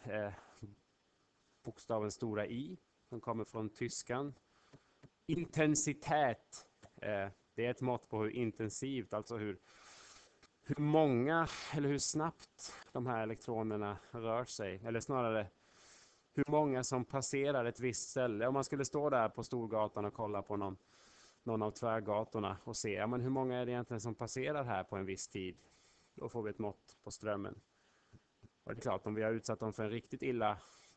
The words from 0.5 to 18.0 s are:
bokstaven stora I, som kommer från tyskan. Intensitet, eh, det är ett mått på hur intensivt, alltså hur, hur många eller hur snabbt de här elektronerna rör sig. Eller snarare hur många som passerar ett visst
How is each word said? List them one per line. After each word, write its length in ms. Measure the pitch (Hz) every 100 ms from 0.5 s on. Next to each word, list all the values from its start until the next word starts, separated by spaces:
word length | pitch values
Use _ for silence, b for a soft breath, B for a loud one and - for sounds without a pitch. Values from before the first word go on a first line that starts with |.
| B 104 101 _ _ _ _ _ _ _ _
bokstaven 480 | 117 - - 113 107
stora 360 | - 117 107 92
I, 300 | 117 160 180 _ _ _
som 120 | 117
kommer 240 | 120 113 104
från 240 | 113 107
tyskan. 640 | - 120 - - 123 143 - b b b b b b - _ -
Intensitet, 1400 | 165 165 160 151 147 151 139 - 151 135 110 _ - - _ - -
eh, 260 | 104 101 98 - _ -
det 100 | 120
är 60 |
ett 100 | 123
mått 280 | 127 120 -
på 120 | 110
hur 80 | 107
intensivt, 840 | 123 113 - 107 - 135 131 95
alltså 240 | 107 104 117
hur, 220 | 104 90 B B B B B B B B - _
hur 120 | - 143
många 720 | 147 156 151 120 139 165 160 B B
eller 160 | 151 143
hur 100 | 143
snabbt 720 | - 151 165 - - - - - -
de 160 | 127 123
här 160 | 113
elektronerna 760 | 110 110 - 113 110 104 104 95 -
rör 340 | 117 113 113 120
sig. 360 | - 98 95 117
Eller 140 | 113
snarare 480 | 113 131 117 110 98 B B B B B B B _
hur 120 | - 143
många 360 | 151 151 127
som 220 | 123 127 120
passerar 600 | 135 127 139 139 139 117
ett 140 | 117
visst 300 | 123 107